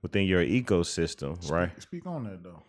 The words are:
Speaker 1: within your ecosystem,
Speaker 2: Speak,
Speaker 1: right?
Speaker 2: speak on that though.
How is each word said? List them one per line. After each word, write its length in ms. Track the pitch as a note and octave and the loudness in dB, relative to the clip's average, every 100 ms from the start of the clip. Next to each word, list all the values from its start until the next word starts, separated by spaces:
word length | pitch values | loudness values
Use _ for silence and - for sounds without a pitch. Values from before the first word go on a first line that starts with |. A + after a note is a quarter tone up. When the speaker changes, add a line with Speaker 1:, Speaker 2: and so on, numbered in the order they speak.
Speaker 1:
within 240 | E2+ G2+ F#2+ | -2 2 4
your 160 | F2+ | 4
ecosystem, 1000 | D2 B2 A#2+ F2+ E2+ - E2 - C#2 F2 | 4 2 4 2 2 0 -2 -2 -8 -6
Speaker 2:
Speak, 100 | D#2 | -2
Speaker 1:
right? 280 | E2 F2 - | 0 0 -4
Speaker 2:
speak 240 | - F3 F3+ | -14 -12 -8
on 200 | D#3+ A2 | -8 -8
that 180 | F#2 | -10
though. 180 | F2+ E2 | -16 -20